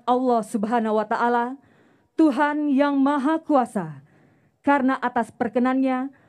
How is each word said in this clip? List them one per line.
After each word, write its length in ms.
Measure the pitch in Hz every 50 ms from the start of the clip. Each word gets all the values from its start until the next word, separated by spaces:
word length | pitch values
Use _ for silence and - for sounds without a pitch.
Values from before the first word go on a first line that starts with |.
| -
Allah 400 | - 247 247 262 247 240 226 202
Subhanahu 560 | 208 - 220 196 214 247 240 220 220 214 220
wa 80 | 208 214
Ta'ala, 480 | 226 - 233 240 240 240 240 247 269 277 _ _ _ _ _ _ _ _ _ _
Tuhan 580 | _ - 320 311 233 262 294 294 294 302 294 294
yang 320 | 269 262 285 285 285 277
Maha 400 | 269 277 294 285 240 302 320 320
Kuasa. 560 | 320 - 302 269 240 233 - 208 170 156 147 135 - _ _ _ _ _ _ _ _ _ _ _
Karena 320 | - 285 285 285 254 262 269 -
atas 340 | - 247 247 240 226 - -
perkenannya, 800 | - 247 233 - 254 247 254 262 262 262 262 262 254 262 277 - _ _